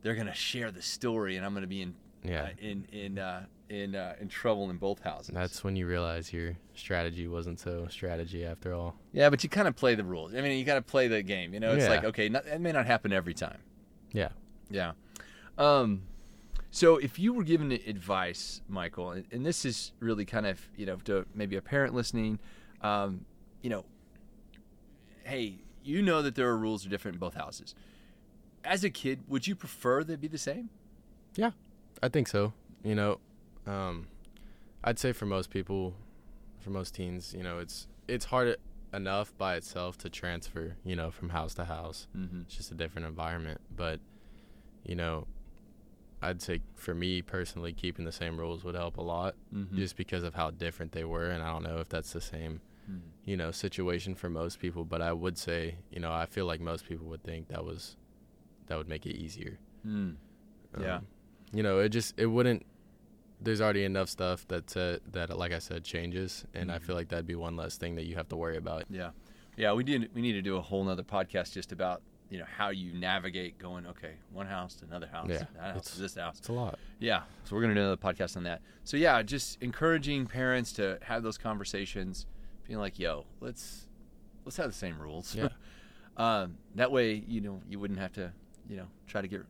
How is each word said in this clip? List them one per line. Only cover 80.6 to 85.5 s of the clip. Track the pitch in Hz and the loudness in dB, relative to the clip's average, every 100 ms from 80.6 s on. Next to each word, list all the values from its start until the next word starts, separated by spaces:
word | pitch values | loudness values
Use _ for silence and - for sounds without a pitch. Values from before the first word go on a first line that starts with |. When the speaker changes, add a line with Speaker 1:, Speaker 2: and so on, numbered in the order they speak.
| 117 | 0
Speaker 1:
to | - 98 92 | 0 0 0
have | - 117 | -2 -2
those | 113 107 | -2 -2
conversations, | 113 107 98 98 98 104 92 92 - - - - - | -4 -4 -2 -4 -4 -4 -4 -4 -8 -10 -10 -12 -8
being | 110 | -4
like, | 101 90 | -4 -2
"Yo, | 85 76 73 - | -2 -2 -6 -10
let's, | 123 120 - - - - - - - - | -10 -10 -12 -14 -16 -20 -20 -20 -20 -16
let's | - 123 | -12 -4
have | 151 | -4
the | - | -4
same | 95 80 | -6 -6
rules." | 76 78 90 104 | -8 -8 -6 -2
Speaker 2:
Yeah. | 135 | -2